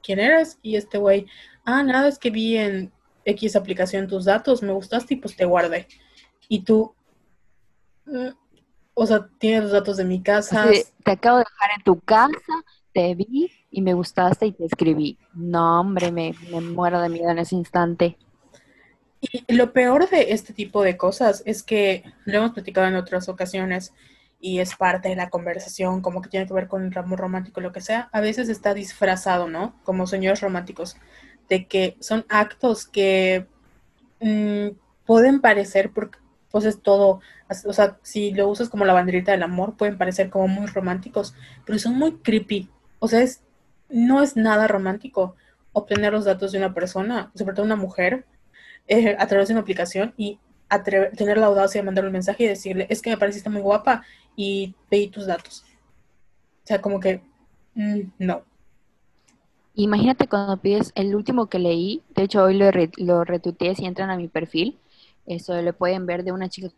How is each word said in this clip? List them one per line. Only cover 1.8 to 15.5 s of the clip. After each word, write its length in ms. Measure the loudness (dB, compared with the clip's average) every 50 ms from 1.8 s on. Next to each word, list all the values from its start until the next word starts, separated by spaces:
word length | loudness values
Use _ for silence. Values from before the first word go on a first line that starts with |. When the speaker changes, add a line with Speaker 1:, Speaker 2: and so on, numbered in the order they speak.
| 2
Speaker 1:
nada, 240 | 2 2 4 2 2
es 100 | 0 0
que 120 | -4 -4
vi 260 | -2 -2 -2 0 0
en 360 | 0 0 -2 -4 -4 -8 -10 _ _ _ _ _ _ _
X 320 | -4 -4 -2 -4 -6 -6
aplicación 500 | -6 -10 -8 -4 -4 -4 -4 -4 -6 -6
tus 200 | -6 -6 -2 0
datos, 360 | 0 0 0 2 0 0 0
me 100 | 0 -4
gustaste 420 | -6 -6 -6 -4 -6 -6 -4 -4 -6
y, 20 |
pues, 180 | -6 -6 -14 -4
te 80 | -2 0
guardé". 400 | 2 2 2 2 0 -2 -6 -8 _ -20 _ _ _ _ -20 _ _ _ _ _ _
Y 120 | -4 -4
tú, 320 | 2 2 2 2 2 -2 _ _ _ _ _ _ _ _ _ _ _ _ _ _ _ _ _ _ _ _ _ _ _
"Mm, 220 | -10 -8 -6 -6 -8 -10 _ _ _ _ _ _ _ _ _ _ _ _
o 120 | 0 2
sea, 220 | 4 2 2 0 -4 _ _
tienes 240 | 0 2 2 2 2
los 80 | 2
datos 240 | 2 2 2 2 -2
de 80 | -2 0
mi 180 | -2 -2 0
casa". 420 | 2 2 2 2 2 0 0 4 6
Speaker 2:
Así 100 | 6 6 6
de, 60 | 4 -4 _ _ _
"Te 60 | 0
acabo 260 | 0 4 4 6 6 6
de 60 | 4
dejar 260 | 0 _ -2 -2 -2 -2 0
en 40 | _
tu 140 | 2 2 2
casa, 640 | _ 4 6 6 6 6 2 -4 _ -6 -6 -6 -6 _ _ _ _ _
te 220 | _ 0 0 0 0
vi 360 | -2 -4 -4 -2 -2 -2 -2 _ _ _ _
y 100 | -6 -2
me 120 | 0 0 0
gustaste 520 | 0 -2 -2 _ 2 2 2 2 0 -2
y 60 | -4
te 140 | -2 -6 -6
escribí". 520 | -6 -2 0 2 2 2 2 -2 -4 -6 _ _ _
No, 480 | _ -10 -6 -2